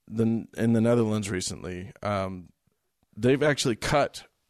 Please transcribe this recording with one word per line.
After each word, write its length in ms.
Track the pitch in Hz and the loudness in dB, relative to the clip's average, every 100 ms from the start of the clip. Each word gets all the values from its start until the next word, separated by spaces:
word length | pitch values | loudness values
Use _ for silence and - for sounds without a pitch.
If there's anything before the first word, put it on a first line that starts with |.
| - | -10
the, 400 | 110 113 113 - - | -2 0 0 -4 -2
in 160 | 113 | 2
the 80 | 113 | 4
Netherlands 480 | 113 120 110 107 101 | 4 4 2 0 -4
recently. 640 | 92 - 92 92 90 95 - | -4 -6 -8 -10 -10 -12 -8
Um, 460 | 101 101 95 92 85 _ _ _ _ _ _ - | -4 -2 -4 -8 -14 _ _ _ _ _ _ -2
they've 260 | 120 135 | 2 4
actually 320 | 147 135 139 110 | 2 2 0 -2
cut 480 | - 147 135 - - _ | 0 2 0 -4 -20 _